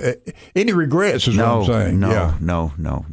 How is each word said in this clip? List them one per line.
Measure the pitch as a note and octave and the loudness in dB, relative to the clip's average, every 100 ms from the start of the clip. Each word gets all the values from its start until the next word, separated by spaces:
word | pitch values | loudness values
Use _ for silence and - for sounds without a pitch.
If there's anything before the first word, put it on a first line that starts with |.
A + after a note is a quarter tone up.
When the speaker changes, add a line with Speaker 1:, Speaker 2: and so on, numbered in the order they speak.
Speaker 1:
uh, | C3 A#2+ - - - | -2 -4 -8 -20 -6
any | - A3+ | -2 0
regrets | F#3 D3+ D#3 G3+ B2 - | 2 2 2 2 0 0
is | A2 | 2
Speaker 2:
No, | A#2 A#2 | 2 2
Speaker 1:
what | G2 | 2
I'm | A#2 F#2+ | 0 0
saying. | F#2+ | 0
Speaker 2:
no, | G2 | 2
Speaker 1:
Yeah. | G#2+ E2+ D#2 | 0 0 -2
Speaker 2:
no, | D#2+ F2 D#2+ D2 | -2 -2 -4 -6
no, | D2 C#2 - | -6 -6 -8